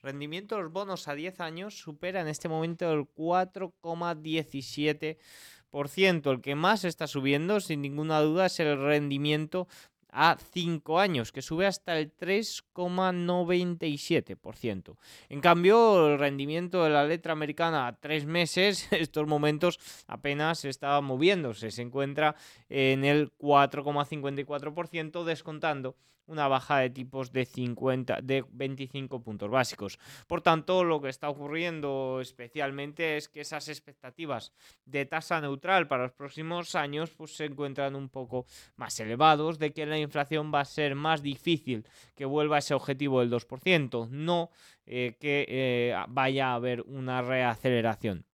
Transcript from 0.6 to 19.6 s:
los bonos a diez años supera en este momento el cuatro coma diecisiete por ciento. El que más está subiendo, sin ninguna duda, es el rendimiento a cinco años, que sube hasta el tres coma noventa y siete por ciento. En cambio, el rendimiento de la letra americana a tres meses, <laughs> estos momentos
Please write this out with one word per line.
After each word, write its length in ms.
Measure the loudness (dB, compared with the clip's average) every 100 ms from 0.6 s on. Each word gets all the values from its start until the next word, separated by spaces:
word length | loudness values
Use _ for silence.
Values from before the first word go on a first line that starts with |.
los 100 | -4
bonos 340 | -6 -6 -6 -6
a 80 | -8
diez 240 | -8 -8
años 400 | -8 -8 -10 -12
supera 400 | -16 -8 -6 -4
en 80 | -4
este 220 | -4 -4
momento 420 | -2 -2 -2 0
el 160 | 0 -2
cuatro 680 | -6 2 2 2 -4 -10 _
coma 340 | -8 -4 -4
diecisiete 1040 | -4 -2 -2 -2 -8 -8 -2 0 0 -4 -8 -18 -20 -20 -20 _
por 180 | -6 -6
ciento. 440 | 4 4 4 2
El 100 | 0
que 140 | 0 0
más 280 | 2 2
está 240 | 0 -4 -6
subiendo, 540 | -2 2 2 2 0
sin 200 | 0 -6
ninguna 380 | -4 -4 0 4
duda, 280 | 4 4 2
es 120 | 2
el 180 | 0 2
rendimiento 920 | 2 2 2 0 2 2 0 -4 -6 -12 -20 _ _
a 280 | 4 4 4
cinco 600 | -2 -4 -2 -2 0 2
años, 320 | 4 2 -2
que 100 | -8
sube 260 | -6 0 0
hasta 320 | -2 -4 -2
el 120 | -4
tres 520 | _ -2 0 -2 -8 _
coma 380 | -6 -2 2 0
noventa 720 | 0 0 0 2 2 2 -2 -4
y 120 | -4
siete 380 | 0 0 0 -12
por 200 | -14 -6
ciento. 420 | -4 -4 -8 -20 -20 -20 -12
En 120 | 2
cambio, 680 | 4 6 8 8 8 8 6
el 100 | 6
rendimiento 680 | 2 0 -4 -4 -2 2
de 60 | 4
la 140 | 4
letra 300 | 4 0 -2
americana 540 | -4 -4 -2 0 0 -2
a 120 | -6
tres 260 | -4 -4 -2
meses, 600 | 0 0 2 2 2 -2
<laughs> 40 |
estos 360 | -2 0 -2 0
momentos 520 | 2 2 4